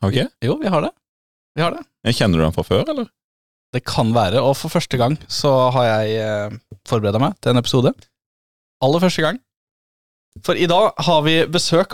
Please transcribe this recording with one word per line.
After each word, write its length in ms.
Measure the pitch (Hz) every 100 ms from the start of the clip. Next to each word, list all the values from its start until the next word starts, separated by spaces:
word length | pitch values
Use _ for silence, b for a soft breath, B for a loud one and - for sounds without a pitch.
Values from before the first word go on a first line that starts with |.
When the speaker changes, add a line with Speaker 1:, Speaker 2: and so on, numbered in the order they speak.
Speaker 1:
Har 100 | 95
vi 100 | -
ikke? 100 | 269 - 120
Speaker 2:
Jo, 80 | 302
vi 60 | 233
har 80 | 160 240
det. 60 | - _ _ _ _ _ 147
Vi 60 |
har 100 | 170
det. 80 | 311 - _ 110
Speaker 1:
Jeg 80 | 123
kjenner 180 | 107 82
du 60 | 80
han 60 |
fra 80 | -
før, 200 | - 98 311
eller? 200 | 285 226 _ _ _ _ _ _
Speaker 2:
Det 80 | 127
kan 280 | - - 113
være, 260 | 117 95 120
og 160 | 127 135
for 140 | 165
første 240 | 170 - 127
gang 220 | 139 156 -
så 420 | - 147 131 127
har 120 | 131
jeg, 320 | 120 110 107 110
eh, 340 | 107 104 104 104 _ - -
forberedt 340 | 117 104 107
meg 140 | 151 -
til 80 | 131
en 80 | 123
episode. 340 | - 131 139 - _ _ _ _ _ _ _ _
Aller 180 | 135 165
første 200 | 180 -
gang. 180 | 160 156 _ _ _ _ _ _ _ _ _ -
For 100 | -
i 120 | 175 170
dag 260 | 175 214 -
har 240 | 175 160
vi 220 | 151 160 151
besøk 460 | 165 - 165 190